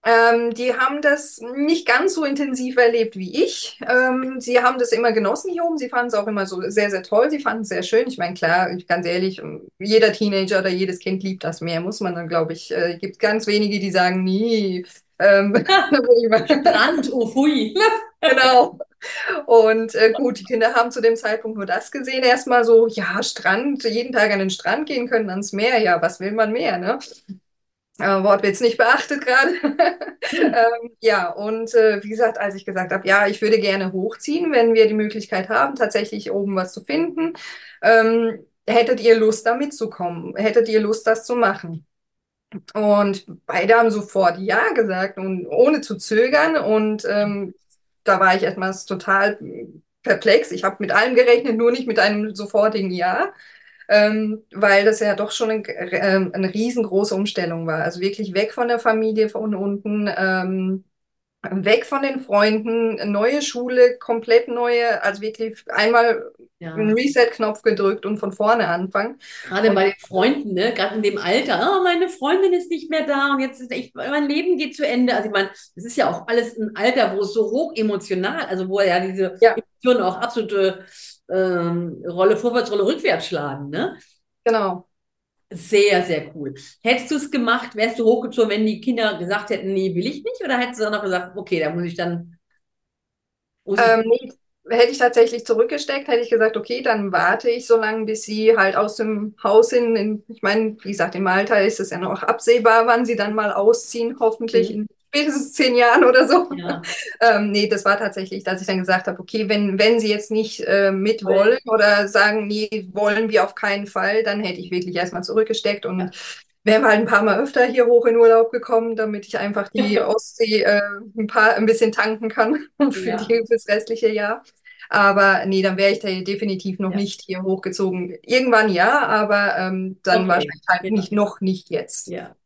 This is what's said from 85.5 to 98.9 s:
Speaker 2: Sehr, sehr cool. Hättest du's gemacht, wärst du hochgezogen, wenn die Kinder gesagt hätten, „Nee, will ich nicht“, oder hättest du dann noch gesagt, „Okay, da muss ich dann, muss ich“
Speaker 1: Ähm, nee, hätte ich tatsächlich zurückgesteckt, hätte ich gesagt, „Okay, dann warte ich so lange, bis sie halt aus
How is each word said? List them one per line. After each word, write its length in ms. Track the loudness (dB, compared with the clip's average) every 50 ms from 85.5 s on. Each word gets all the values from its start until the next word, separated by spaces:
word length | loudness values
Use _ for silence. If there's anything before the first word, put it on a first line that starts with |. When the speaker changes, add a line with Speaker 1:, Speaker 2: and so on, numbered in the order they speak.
Speaker 2:
Sehr, 520 | -16 -14 -6 0 2 4 4 4 4 2 0
sehr 320 | 0 -4 -4 -6 -10 -14
cool. 200 | -12 -12 -10 -12 -14 -20 -20 _ _ _
Hättest 280 | 0 0 0 -2 -4
du's 200 | -4 -4 -4 -4
gemacht, 440 | -4 -2 0 0 0 -2 -2 -10 -4
wärst 240 | -2 -2 -2 -2 0
du 60 | 2
hochgezogen, 440 | 2 2 2 0 -4 0 0 0 0
wenn 160 | 2 0 0
die 160 | -2 -2 -4
Kinder 360 | -4 -4 -2 0 -2 -2 -2 -4
gesagt 300 | -4 -4 -4 -4 -4 -4
hätten, 220 | -6 -6 -4 -4 -2
„Nee, 200 | -2 -2 -2 -2
will 100 | -2 -4
ich 160 | -4 -6 -6 -10
nicht“, 200 | -10 -8 -8 -6
oder 140 | -4 -2
hättest 220 | -2 -4 -4 -4 -6
du 40 | -4
dann 80 | -4 -4
noch 100 | -4 -4
gesagt, 340 | -4 -4 -4 -6 -8 -14
„Okay, 220 | -14 -6 -4 -2 -2
da 100 | -2 -2
muss 140 | -4 -4 -6
ich 100 | -6 -6
dann, 420 | -6 -6 -4 -4 -6 -10 -14 -20 _ _ _ _ _ _ _ _ _ _ _ _ _ _ _ _ _ _ _ _ _ _ _ _ _ _
muss 200 | -4 0 2 4
ich“ 80 | 4 4
Speaker 1:
Ähm, 100 | 4 4
nee, 260 | 2 0 0 0 -10 -18 _ _ _ _ _ _ -2
hätte 220 | 4 4 4 4
ich 60 | 4
tatsächlich 480 | 2 0 2 6 4 4 4 2 -8 0
zurückgesteckt, 600 | 0 2 2 2 0 0 -6 -4 -4 -6 -6 -2
hätte 140 | 0 0 0
ich 80 | 2 2
gesagt, 280 | 2 2 2 2 0
„Okay, 240 | -4 -6 -6 -8 -4
dann 300 | 0 0 0 0 -2 -2
warte 380 | 0 2 2 2 0 0 0 -2
ich 180 | -2 -2 2
so 100 | 2 2
lange, 280 | 2 2 0 -2 -4 -4
bis 180 | -4 -4 -6 -6
sie 320 | -6 -4 2 4 4 6
halt 180 | 6 4 2 2
aus 200 | 0 -2 -2